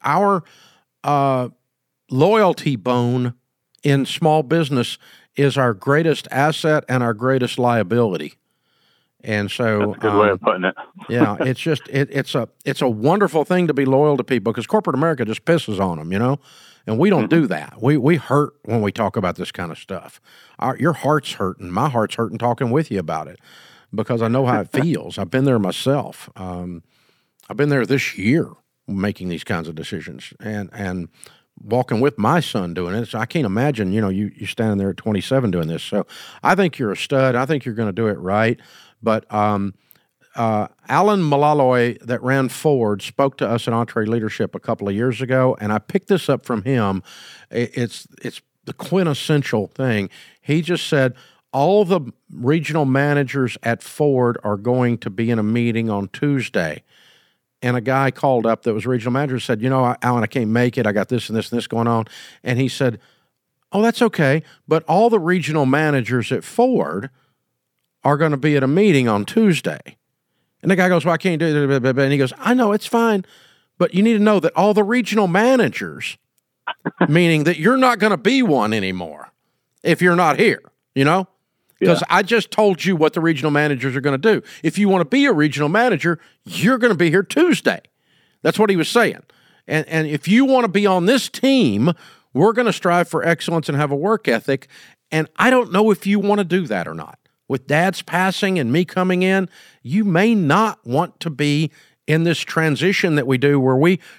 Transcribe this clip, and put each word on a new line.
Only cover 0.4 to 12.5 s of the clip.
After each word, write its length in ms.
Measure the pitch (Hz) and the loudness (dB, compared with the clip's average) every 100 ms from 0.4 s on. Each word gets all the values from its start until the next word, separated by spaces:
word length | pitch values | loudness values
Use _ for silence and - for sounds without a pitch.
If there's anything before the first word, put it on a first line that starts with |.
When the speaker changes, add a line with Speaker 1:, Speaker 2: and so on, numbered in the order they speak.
| - - _ _ _ _ | -2 -18 _ _ _ _
Speaker 1:
uh, 460 | 143 143 139 131 123 - _ _ _ _ _ | -2 0 2 0 -4 -10 _ _ _ _ _
loyalty 680 | 131 175 220 185 - 156 120 | 2 4 6 4 2 -2 -2
bone 560 | 123 123 120 127 123 120 _ _ _ _ | 0 0 0 0 -2 -8 _ _ _ _
in 220 | 147 139 127 | 0 0 -2
small 380 | - 160 156 | -2 0 0
business 540 | 127 165 143 135 113 - - - _ - | 0 -2 0 -2 -4 -8 -18 -20 _ -2
is 220 | 143 135 | 0 2
our 160 | 123 | 0
greatest 520 | 101 131 147 165 139 - | 0 0 2 2 -2 -4
asset 520 | 127 151 151 156 151 - | 0 0 0 0 0 0
and 140 | 127 | -2
our 100 | 117 | 0
greatest 440 | 107 127 131 120 - | -2 0 0 -2 0
liability. 760 | 120 117 92 120 110 85 76 - _ _ _ _ _ _ _ _ | 0 0 0 0 0 -2 -8 -16 _ _ _ _ _ _ _ _
And 260 | - 104 101 | -6 -4 -4
so, 280 | - 117 104 | -2 -2 0
Speaker 2:
That's 180 | 104 - | -2 -2
a 20 | |
good 200 | 110 104 | 0 2
way 60 | 104 | 2
of 40 | |
Speaker 1:
um, 60 | 95 | 2
Speaker 2:
putting 240 | 110 92 92 | 0 0 -2
it. 100 | - - | -6 -16
<laughs> 180 | - - | -20 -4
Speaker 1:
yeah, 260 | 120 110 101 | 0 0 0
it's 180 | 131 123 | -4 -2
just, 220 | 165 151 - | -4 -4 -4
it, 180 | 135 135 | -4 -2
it's 220 | 139 - 139 | -4 -4 -4
a, 120 | 113 | -6